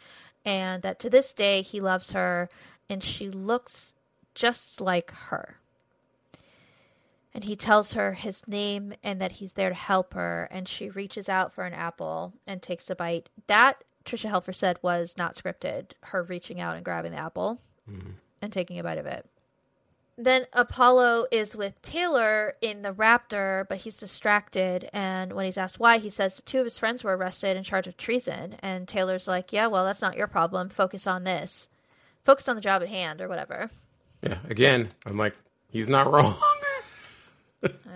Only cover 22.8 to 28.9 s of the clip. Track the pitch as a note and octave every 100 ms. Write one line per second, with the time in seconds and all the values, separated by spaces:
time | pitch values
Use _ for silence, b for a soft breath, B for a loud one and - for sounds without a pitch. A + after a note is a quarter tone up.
22.8 | G3+ F#3+ A3 A#3+ - G#3 G3 F#3+ G3 G3
23.8 | A3+ - F#3 - G#3+ G#3 G#3 G3 F#3 F3+
24.8 | - G#3 F#3+ F#3 F#3 G3 F#3+ F#3 F#3 -
25.8 | A#3 A3+ G#3+ G3+ G3 - - C4 A#3+ -
26.8 | A3 B3 A3 F#3 F#3 - G3+ F#3+ F#3+ F#3+
27.8 | F#3 - - B3 - - E3+ G#3+ G3 F#3
28.8 | F3+